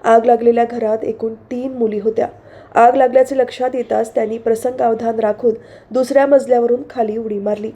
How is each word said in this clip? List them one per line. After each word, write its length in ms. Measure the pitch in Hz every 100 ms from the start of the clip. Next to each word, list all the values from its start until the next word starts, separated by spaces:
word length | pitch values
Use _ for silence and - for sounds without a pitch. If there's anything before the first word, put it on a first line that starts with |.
आग 220 | - 226 233
लागलेल्या 400 | 233 233 233 233
घरात 320 | 240 220 220
एकूण 300 | - 220 226
तीन 400 | 220 _ 247 262
मुली 260 | 254 226 208
होत्या. 280 | 214 220 - - - - - -
आग 200 | 240 262
लागल्याचे 420 | 254 254 254 262
लक्षात 320 | 247 - 254
येताच 420 | 254 233 220 226 -
त्यांनी 220 | 220 226
प्रसंगावधान 800 | 226 226 254 254 240 226 233 226
राखून 340 | 214 214 240 220 - - _
दुसऱ्या 340 | 240 254 277 277
मजल्यावरून 560 | 277 233 247 233 247 285
खाली 280 | 254 226 220
उडी 220 | 220 202
मारली. 320 | 208 208 220